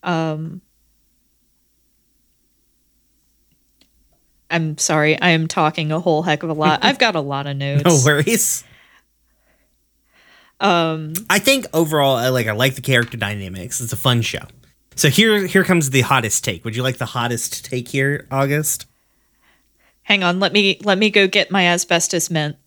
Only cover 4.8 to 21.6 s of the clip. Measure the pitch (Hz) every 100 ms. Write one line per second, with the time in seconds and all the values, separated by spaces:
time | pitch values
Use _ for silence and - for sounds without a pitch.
4.8 | - 156 151 156 180 160 160 - 156 156
5.8 | 151 156 175 151 170 151 165 151 151 156
6.8 | 240 269 233 170 139 139 143 139 139 143
7.8 | 143 156 131 147 170 233 - - - _
8.8 | _ _ _ _ _ _ _ _ _ _
9.8 | _ _ _ _ _ _ _ _ - 175
10.8 | 165 160 156 165 226 196 233 269 - 160
11.8 | 160 151 139 127 127 127 110 107 135 131
12.8 | 127 127 113 113 101 104 95 92 90 -
13.8 | 117 107 131 120 110 - - - _ _
14.8 | _ - 151 135 220 208 185 196 185 175
15.8 | 139 135 117 135 113 - - 90 113 113
16.8 | 127 - 117 127 120 117 - - - 127
17.8 | 120 139 135 143 - 135 139 147 151 -
18.8 | - _ _ _ _ _ _ _ _ _
19.8 | _ _ - 202 180 180 196 196 196 -
20.8 | 208 190 214 208 190 202 - 196